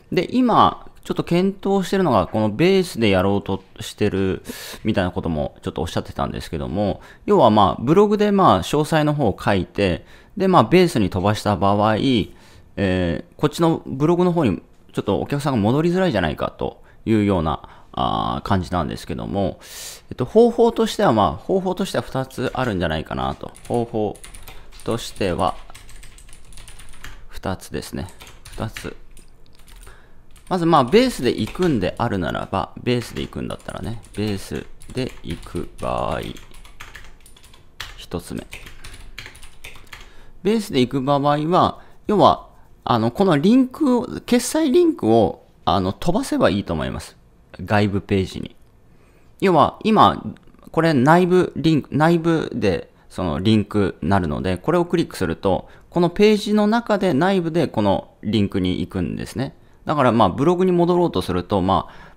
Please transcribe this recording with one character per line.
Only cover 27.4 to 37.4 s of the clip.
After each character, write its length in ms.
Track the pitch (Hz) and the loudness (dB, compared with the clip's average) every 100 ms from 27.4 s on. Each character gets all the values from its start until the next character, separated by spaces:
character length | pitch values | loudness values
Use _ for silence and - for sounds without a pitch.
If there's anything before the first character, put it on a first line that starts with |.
| 98 92 | -8 -8
つ 140 | - | -10
で 140 | 76 | -12
す 100 | - | -10
ね。 140 | - - - - - - | -10 -12 -14 -20 -20 -14
二 180 | - 107 | -10 -10
つ。 240 | - - - - - - - - - - - - - - - - - - | -10 -12 -14 -18 -20 -20 -20 -20 -20 -20 -20 -20 -20 -20 -20 -20 -18 -4
ま 80 | 180 | 0
ず 80 | 165 | 4
ま 140 | 160 | 4
あ、 40 | |
ベ 180 | 120 202 | 4 4
ー 80 | 262 | 4
ス 100 | - | 0
で 80 | 120 | -2
行 220 | - 107 | -2 -4
く 180 | - 180 | -2 0
ん 100 | 123 | 0
で 140 | 90 - | -2 -2
あ 100 | 117 | -2
る 80 | 98 | -2
な 140 | 71 | -4
ら 160 | 55 - | -4 -4
ば、 220 | 95 - - | -6 -6 -6
ベ 160 | - 123 | -4 -4
ー 40 | |
ス 100 | 113 | -4
で 80 | - | -8
行 80 | 67 | -10
く 120 | 71 | -8
ん 40 | 60 | -10
だ 100 | 50 | -10
っ 20 | |
た 140 | - | -12
ら 80 | - | -12
ね、 180 | 82 113 - - | -10 -12 -12 -6
ベ 80 | 107 | -6
ー 120 | 98 | -6
ス 260 | - 76 - - - 127 | -8 -10 -10 -16 -12 -8
で 160 | 131 - | -8 -10
行 180 | - 85 | -12 -12
く 300 | - - - - | -10 -10 -10 -8
場 360 | 62 62 - 62 | -6 -4 -4 -6
合、 60 | 57 - - - - - - - - - - - | -8 -14 -18 -20 -20 -20 -20 -18 -20 -20 -20 -20